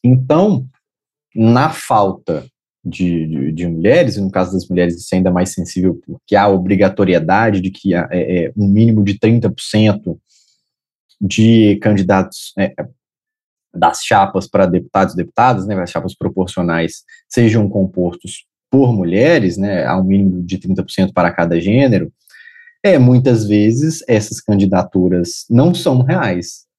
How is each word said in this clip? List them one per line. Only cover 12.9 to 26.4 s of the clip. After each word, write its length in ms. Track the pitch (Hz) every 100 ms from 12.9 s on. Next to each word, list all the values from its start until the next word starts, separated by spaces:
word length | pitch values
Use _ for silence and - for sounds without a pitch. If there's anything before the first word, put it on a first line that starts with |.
| _ _ _ _ _ _ _ _ 87
das 280 | 87 -
chapas 440 | - 107 98 92 -
pra 180 | 98 92
deputados 480 | 87 - 98 95
e 40 | 87
deputadas, 500 | 85 - 123 110 98
né, 80 | 98
as 80 | 90
chapas 260 | 85 90 -
proporcionais 880 | 95 87 92 - 87 82 82 - _ - _
sejam 400 | - 117 110 101
compostos 760 | 104 92 92 90 87 95 - _ _ _
por 220 | 135 127
mulheres, 640 | 110 85 92 139 165 95 95
né, 280 | 101 92 -
há 120 | 90
um 60 |
mínimo 400 | 95 98 98 90
de 140 | 87 95
trinta 260 | 92 95
por 80 | 90
cento 220 | - 95
para 180 | - 87
cada 280 | 87 85 85
gênero, 520 | 90 117 135 98 82 _ _ - - - - _
é, 160 | 202 170
muitas 480 | 123 127 127 113 107
vezes 560 | 104 104 120 156 156 -
essas 320 | 110 104 -
candidaturas 1040 | - 101 98 95 90 95 90 90 85 - -
não 240 | 117 160
são 300 | 175 170 131
reais. 640 | 127 175 120 90